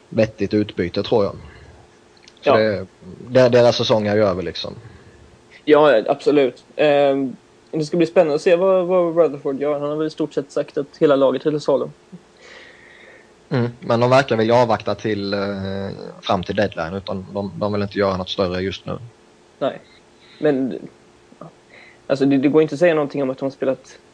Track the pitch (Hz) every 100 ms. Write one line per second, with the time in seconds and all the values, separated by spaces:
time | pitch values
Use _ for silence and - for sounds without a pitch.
0 | _ 117 110 - 98 107 101 - 87 101
1 | 101 117 98 - - - - - - _
2 | _ _ - - 143 117 110 95 95 _
3 | - - 120 127 123 120 120 113 120 110
4 | 104 104 101 90 82 - - - - -
5 | - - - _ _ - - 147 151 113
6 | 104 - 147 143 127 - _ - 151 143
7 | 143 139 135 - _ _ _ 160 151 175
8 | 165 190 160 147 196 170 190 185 175 185
9 | 175 165 156 143 143 135 143 143 147 151
10 | 156 - 151 - 135 - 151 - 139 -
11 | 156 139 135 131 156 147 147 131 123 -
12 | _ 180 _ _ - - - - - -
13 | - - _ _ - 131 117 120 - 117
14 | 123 131 135 113 113 120 117 107 - 101
15 | 113 104 98 101 98 98 95 98 98 95
16 | 92 - - 98 87 101 98 87 80 98
17 | 95 98 95 101 98 82 104 104 101 98
18 | 98 92 92 - 92 90 95 - - 139
19 | 120 - _ _ _ - 135 - - _
20 | _ _ - - 151 131 131 80 - -
21 | _ _ _ - 160 - _ - - -
22 | - 131 139 139 143 151 156 143 175 156
23 | 139 143 131 131 135 - 127 131 - -
24 | _